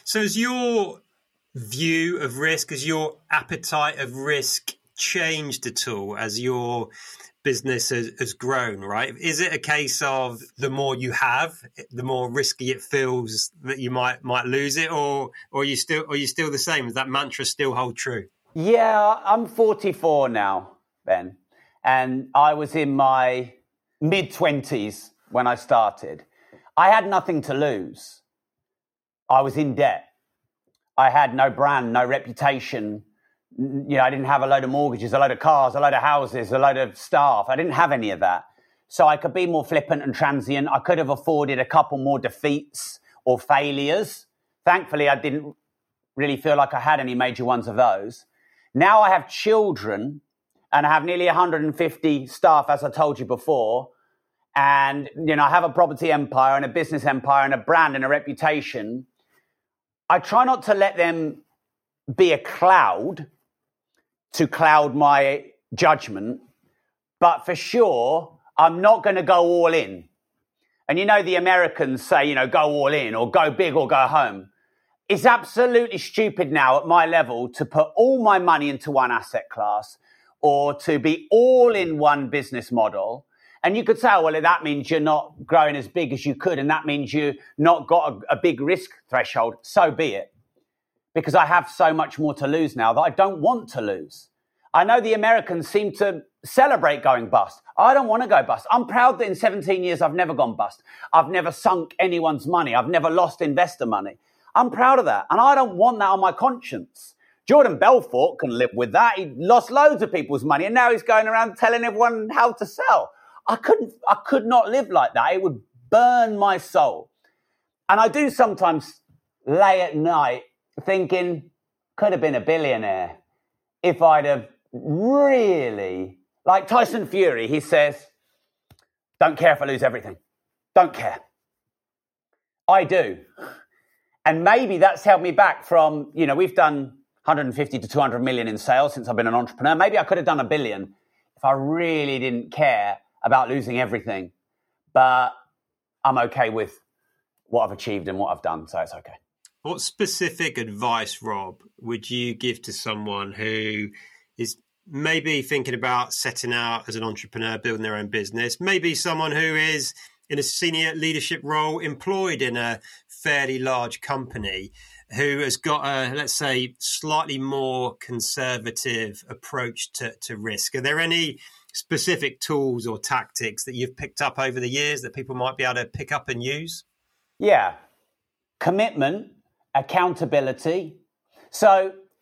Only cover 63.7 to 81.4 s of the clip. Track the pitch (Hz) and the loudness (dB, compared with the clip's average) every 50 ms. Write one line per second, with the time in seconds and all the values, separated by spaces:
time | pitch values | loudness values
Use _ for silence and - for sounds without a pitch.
63.7 | _ _ _ _ _ _ _ _ _ _ _ _ - - 165 - - - 165 156 | _ _ _ _ _ _ _ _ _ _ _ _ -2 -2 -2 -2 0 2 4 6
64.7 | 151 151 147 143 123 147 147 143 143 139 139 139 139 143 - - _ _ _ - | 6 6 4 2 2 2 4 4 6 4 4 2 0 -4 -8 -14 _ _ _ -12
65.7 | 127 - 175 156 156 - - - 101 95 101 117 123 - _ _ _ _ _ _ | -4 2 4 4 4 2 0 -12 -12 -10 -8 -8 -10 -10 _ _ _ _ _ _
66.7 | _ _ _ _ _ _ _ _ _ - 175 170 160 - - 180 175 156 - - | _ _ _ _ _ _ _ _ _ 4 4 4 4 4 -2 -6 -6 -6 -4 -2
67.7 | - 240 233 190 139 120 117 131 156 170 165 - _ _ _ _ - - 160 165 | 2 2 4 4 2 0 0 0 0 -2 -4 -6 _ _ _ _ 2 4 4 4
68.7 | 165 175 190 214 226 196 - 208 190 185 165 160 185 175 175 170 175 175 170 165 | 4 4 6 6 6 6 4 0 0 0 2 4 4 4 4 4 4 4 4 4
69.7 | 165 160 110 98 95 87 82 _ _ _ _ _ _ _ _ _ _ _ _ _ | 2 2 -2 -2 -10 -16 -18 _ _ _ _ _ _ _ _ _ _ _ _ _
70.7 | _ _ - - 147 175 202 208 208 208 180 175 180 175 175 185 185 180 175 160 | _ _ -6 -4 -2 -2 2 4 4 4 4 2 0 2 2 4 4 4 4 2
71.7 | - - 151 131 131 123 - - 185 147 143 151 143 131 131 131 - 165 151 151 | 0 -2 -2 -2 -2 -6 -2 2 2 2 2 2 2 0 0 2 2 2 2 2
72.7 | 147 147 139 139 151 147 127 110 110 110 120 117 - 185 160 151 127 - 185 165 | 0 0 0 0 0 0 -2 -2 -2 -2 -2 0 2 2 2 2 2 0 -2 0
73.7 | 135 160 135 110 147 135 131 131 151 151 135 110 98 95 92 - _ _ _ _ | 2 0 0 2 2 2 2 4 4 2 2 0 -4 -10 -16 -20 _ _ _ _
74.7 | _ _ _ _ _ _ _ - 202 180 - 247 240 233 247 - - 214 247 247 | _ _ _ _ _ _ _ -4 -2 2 4 4 4 4 0 -4 -2 0 0 2
75.7 | 240 233 240 233 196 175 - - - 208 220 208 - 180 175 135 151 147 135 127 | 2 0 0 -2 -6 -10 -10 -6 -2 -2 -2 -2 0 -4 -4 0 2 2 4 4
76.7 | 131 143 - 160 170 170 165 165 170 165 151 127 120 117 123 123 - - 147 - | 4 2 2 4 4 4 4 4 2 2 2 0 -2 -8 -8 -8 -6 -8 -8 -4
77.7 | - 151 156 151 - 214 233 262 269 254 226 214 196 185 180 175 160 151 147 143 | 0 0 0 0 4 2 4 4 4 4 4 4 4 4 4 2 2 2 2 -4
78.7 | 139 123 - 151 143 135 127 120 120 110 - - - 110 - - - 113 104 104 | -6 -6 -6 -2 0 0 2 2 0 -2 -4 -4 -8 -8 -8 -8 -8 -4 -2 -2
79.7 | 104 107 110 - - _ _ _ _ _ _ _ _ - - 151 143 143 143 143 | -2 -4 -6 -8 -20 _ _ _ _ _ _ _ _ 0 0 2 2 2 0 -2
80.7 | 143 143 - - 151 147 - 156 160 160 - - 202 226 | -4 -4 -2 -2 -2 0 0 0 -2 -2 -2 2 4 6